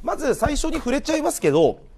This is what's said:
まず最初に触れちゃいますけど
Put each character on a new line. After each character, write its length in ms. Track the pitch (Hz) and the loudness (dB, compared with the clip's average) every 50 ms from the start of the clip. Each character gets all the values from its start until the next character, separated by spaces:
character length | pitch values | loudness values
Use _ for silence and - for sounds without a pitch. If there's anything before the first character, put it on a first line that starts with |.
ま 140 | - 285 403 | -6 -6 -6
ず 180 | - 311 269 220 | -4 -2 -2 0
最 220 | - - 302 294 | 0 0 0 0
初 120 | 269 - 320 | 0 -2 -2
に 80 | 311 | -4
触 160 | 320 - 240 | -4 -2 -2
れ 80 | 240 285 | -2 -2
ち 100 | 294 - | 0 -2
ゃ 60 | 311 | -2
い 60 | 311 | 0
ま 100 | 294 349 | 0 -2
す 80 | - - | -4 0
け 100 | - 156 | 0 2
ど 300 | 139 156 165 127 - - - - - | 4 4 4 4 2 -2 -14 -20 -20